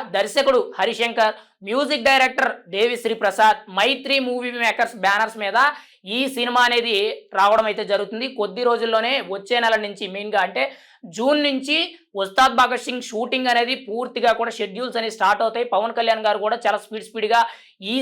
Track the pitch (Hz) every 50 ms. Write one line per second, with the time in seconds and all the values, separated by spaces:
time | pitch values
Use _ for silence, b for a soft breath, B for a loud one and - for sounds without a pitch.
0 | 262 202 175 196 202 208 - 285 269 269 262 240 196 - - - 190 208 - -
1 | 233 233 214 240 220 214 214 B B B B _ 190 196 220 269 294 247 302 262
2 | 226 269 269 262 262 262 254 262 254 233 - - - 170 180 202 220 240 247 233
3 | 240 220 220 220 220 202 185 - 214 214 180 - - - 185 190 208 254 277 254
4 | 269 - 277 277 262 247 247 247 247 247 240 240 233 220 208 - 233 233 - 208
5 | 185 196 202 208 226 214 226 220 208 196 196 233 269 294 285 B B B B B
6 | - 185 214 247 269 262 170 240 240 247 240 247 247 240 240 240 233 233 214 196
7 | 202 220 - - - _ - 190 196 202 214 220 220 214 202 214 208 180 202 196
8 | 202 190 220 220 254 269 - - 208 202 185 226 247 240 240 226 226 226 - 220
9 | 226 240 269 269 202 175 196 196 196 - 247 240 233 226 220 214 208 208 202 185
10 | 214 185 185 202 208 214 208 196 180 180 190 254 269 277 B B B B B B
11 | - 185 165 208 233 277 294 294 294 285 269 254 262 269 302 320 339 349 330 B
12 | B _ - 202 196 196 190 247 262 269 240 240 254 247 247 233 - - 247 247
13 | 240 - 226 214 247 226 262 254 254 247 240 240 240 240 262 254 - 202 214 233
14 | 247 233 - 247 226 233 226 226 233 233 220 - 214 196 185 233 254 240 202 233
15 | 220 226 220 - 196 190 208 208 226 226 220 233 240 240 226 190 214 226 226 233
16 | 233 226 220 220 214 214 208 208 202 214 214 - - 208 208 208 - - 214 220
17 | - - - 220 208 208 226 233 226 226 B B B B B _ 190 196 240 269